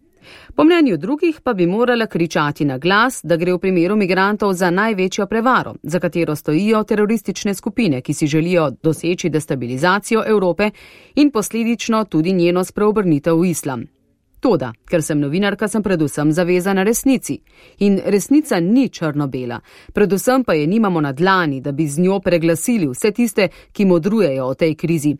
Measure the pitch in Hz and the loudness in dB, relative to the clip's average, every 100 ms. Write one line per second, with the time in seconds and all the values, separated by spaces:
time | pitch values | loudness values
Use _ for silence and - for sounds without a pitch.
0 | _ _ - - - - 302 349 285 165 | _ _ -20 -20 -12 2 4 4 2 0
1 | 185 294 349 302 - 202 170 202 240 240 | -4 -2 -2 -2 -4 0 0 2 0 0
2 | 208 165 165 175 147 143 151 131 165 202 | -2 -2 -2 0 -2 -2 -2 -2 0 2
3 | 247 - 151 170 175 180 190 185 170 214 | 2 -2 -2 0 0 -2 0 0 2 2
4 | 190 185 196 208 208 180 180 175 220 202 | 0 2 0 0 -2 0 0 0 0 0
5 | 185 202 196 220 233 233 127 110 - 165 | -2 -2 -4 0 2 0 -2 -10 -6 -4
6 | 175 170 165 151 - 151 208 220 208 208 | -2 0 -2 -2 -2 0 2 0 0 0
7 | 208 226 - 190 202 196 233 - 220 127 | 0 0 -4 -6 -4 -4 -6 -2 0 0
8 | - 147 151 156 170 180 151 117 160 156 | -4 -2 0 0 0 0 0 0 -2 -2
9 | 165 180 170 147 - 139 120 127 175 196 | -4 -4 -2 -4 -4 -6 -6 -2 0 0
10 | - 220 208 214 185 160 208 - - - | 0 -2 0 0 0 0 -2 -4 -20 -20
11 | - - 294 226 196 226 226 233 - 220 | -8 2 2 2 -2 -2 -2 -2 -2 -2
12 | 220 156 165 190 170 180 185 - 208 208 | 0 0 0 2 2 2 -2 0 0 2
13 | 185 143 170 165 180 156 147 123 - _ | 2 2 2 2 2 -2 -4 -8 -10 _
14 | _ _ _ _ 269 170 127 107 - 175 | _ _ _ _ 0 0 -2 -10 -4 -2
15 | 151 151 143 170 202 202 214 220 190 180 | 0 -2 0 0 -2 -2 -2 -2 0 0
16 | 147 - 151 156 175 180 180 190 196 233 | 0 0 0 2 2 0 0 0 0 0
17 | 269 254 - 135 _ _ - - 202 190 | 2 0 -2 -10 _ _ -16 -2 2 2
18 | - 196 - 285 302 196 170 240 247 - | 2 0 2 0 2 0 2 2 2 -2
19 | 160 147 143 127 123 117 - - - - | -4 -2 -4 -4 -8 -10 -12 -20 -6 0
20 | 202 190 254 262 233 165 147 214 208 170 | 2 2 0 0 2 0 2 2 2 0
21 | 147 135 185 190 160 135 135 143 160 143 | -2 0 2 2 0 -2 -6 -4 -2 0
22 | 185 196 185 175 165 165 - 233 151 127 | 0 0 0 0 2 0 0 0 -2 0
23 | 214 208 240 - 185 - - - 196 170 | -2 0 -2 0 -2 -4 -14 0 2 4
24 | 160 226 170 135 127 135 165 151 160 165 | 2 0 0 0 -4 0 -2 0 -2 0
25 | 147 | 0